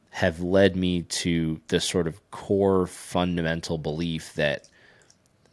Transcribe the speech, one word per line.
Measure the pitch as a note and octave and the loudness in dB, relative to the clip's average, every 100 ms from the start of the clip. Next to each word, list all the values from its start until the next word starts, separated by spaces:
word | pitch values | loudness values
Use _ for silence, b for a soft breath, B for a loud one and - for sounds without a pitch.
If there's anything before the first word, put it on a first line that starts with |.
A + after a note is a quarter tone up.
| _ | _
have | - F#2 D#2+ | 0 0 0
led | F2 G2 G2 F2+ | 2 6 6 4
me | F#2 F2 | 0 0
to | E2 - F2+ E2+ D#2+ D#2 - | -2 -4 0 0 0 -4 -2
the | F2 | -2
sort | - F#2+ E2 | 0 -2 -2
of | E2+ _ | -6 _
core | - - G2 G2 F#2+ F2 | -14 -2 2 4 4 0
fundamental | - - F2+ F2+ E2+ D#2+ E2 - E2 | -4 -6 -2 0 0 -2 -4 -4 -6
belief | D#2 D2+ E2+ D#2+ - | -4 -4 -4 -6 -8
that | - D2 - _ b b b b b _ _ _ | -2 -2 -2 _ b b b b b _ _ _